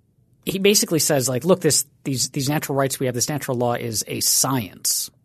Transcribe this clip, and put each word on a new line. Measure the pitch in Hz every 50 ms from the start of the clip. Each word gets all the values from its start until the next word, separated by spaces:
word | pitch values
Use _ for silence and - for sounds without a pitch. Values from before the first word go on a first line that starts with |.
| _ _ _ _ _ _ _ _ _
he | - 160 196
basically | 190 202 208 202 - - 170 151
says, | - - 156 139 123 135
like, | 127 123 -
"Look, | 175 185 185
this, | - 156 131 - - - _ _ -
these, | - 135 120 - -
these | - 151 131 131
natural | 147 160 - - 143 135
rights | 139 131 - -
we | 139 127
have, | 120
this | 123 107 -
natural | 151 139 - - 131 120
law | 123 120 120
is | - - 120 113 101 - -
a | - -
science. | - - - - - - 135 127 107 87 - - - - - - - - - _